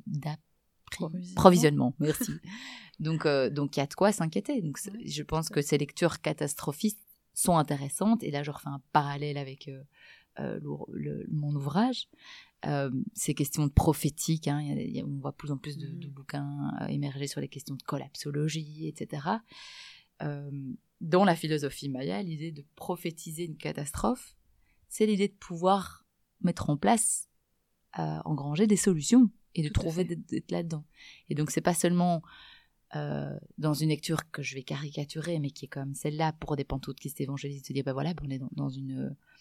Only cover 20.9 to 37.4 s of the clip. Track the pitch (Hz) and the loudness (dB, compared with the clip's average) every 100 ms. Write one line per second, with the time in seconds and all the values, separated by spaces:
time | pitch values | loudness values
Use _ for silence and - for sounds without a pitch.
20.9 | - 165 180 196 165 156 156 139 - 143 | -10 2 6 6 4 2 0 -2 -4 -6
21.9 | 131 139 190 190 156 160 147 143 - - | -4 -2 -4 -4 -6 -8 -10 -16 -12 -6
22.9 | 175 175 160 - 160 170 151 160 147 143 | -4 -4 -8 -10 -8 -8 -6 -6 -6 -6
23.9 | - 208 254 - _ _ _ _ _ - | 0 0 0 -4 _ _ _ _ _ -8
24.9 | - 214 208 196 - - 170 180 196 175 | 2 4 4 2 0 -10 0 4 4 2
25.9 | - _ _ _ _ 175 - - 147 196 | -12 _ _ _ _ 0 0 0 2 4
26.9 | 226 - - - _ _ _ _ _ _ | 4 4 -2 -6 _ _ _ _ _ _
27.9 | 160 156 156 - 151 139 151 214 202 - | -4 -4 -2 -2 -2 -2 2 4 6 4
28.9 | 165 143 240 240 - _ - 151 - 165 | 2 6 8 8 4 _ -2 0 2 0
29.9 | 165 175 165 - - - 175 170 156 151 | 0 -2 -2 -4 -6 -2 -4 -2 -6 -8
30.9 | _ - - - 147 151 - 185 175 175 | _ -20 -16 -6 -2 0 2 2 4 4
31.9 | 175 180 170 - - - - _ _ _ | 4 4 2 -2 -20 -20 -20 _ _ _
32.9 | 151 147 147 143 143 - - 156 147 156 | -8 -4 -4 -4 -8 -12 -4 0 2 2
33.9 | 156 - 160 - - 139 135 127 143 147 | 0 0 -2 -4 -8 -8 -8 -6 -6 -6
34.9 | 147 143 160 156 165 143 - 135 - 139 | -6 -8 -6 -4 -2 -2 -6 -12 -8 -8
35.9 | 139 156 151 160 - - 143 139 135 143 | -6 -4 0 -2 -2 -2 -2 -2 -4 -4
36.9 | 135 143 - 135 139 | -8 -8 -6 -4 -4